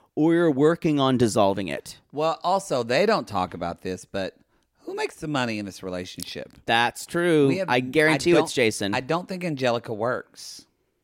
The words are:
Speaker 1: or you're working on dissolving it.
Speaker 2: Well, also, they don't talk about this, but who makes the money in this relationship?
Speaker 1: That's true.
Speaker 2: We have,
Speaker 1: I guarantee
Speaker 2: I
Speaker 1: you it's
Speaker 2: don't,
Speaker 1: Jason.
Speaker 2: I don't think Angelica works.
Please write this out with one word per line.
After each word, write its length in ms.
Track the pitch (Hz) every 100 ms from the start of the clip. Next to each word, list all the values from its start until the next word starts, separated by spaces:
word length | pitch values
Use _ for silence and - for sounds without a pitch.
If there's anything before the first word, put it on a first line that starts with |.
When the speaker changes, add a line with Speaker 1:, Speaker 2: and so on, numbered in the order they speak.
| _ -
Speaker 1:
or 180 | 156
you're 180 | 170 170
working 480 | 131 151 170 165 147
on 180 | 131 127
dissolving 500 | 117 120 98 98 95
it. 280 | 71 - - _
Speaker 2:
Well, 280 | 135 156 160
also, 400 | 170 190 190 139
they 220 | 117 131 208
don't 220 | 202 123
talk 260 | 101 92
about 280 | 90 85 82
this, 240 | 92 92 -
but 300 | 98 92 - _ _ _ _ -
who 80 |
makes 220 | 392 427 -
the 120 | 160
money 300 | 143 120 107
in 80 | 101
this 160 | -
relationship? 680 | 95 90 92 - - - - - -
Speaker 1:
That's 400 | 117 117 - -
true. 400 | 170 175 156 139
Speaker 2:
We 100 | 175
have, 120 | 180
Speaker 1:
I 100 | 123
guarantee 520 | 127 151 156 147 165
Speaker 2:
I 60 | 165
Speaker 1:
you 60 |
it's 80 | 160
Speaker 2:
don't, 20 | -
Speaker 1:
Jason. 300 | 113 - 101
Speaker 2:
I 60 | 120
don't 260 | 131 165 180
think 160 | 185
Angelica 500 | 175 143 127 117 117
works. 720 | 107 117 117 - - - - - _ _ _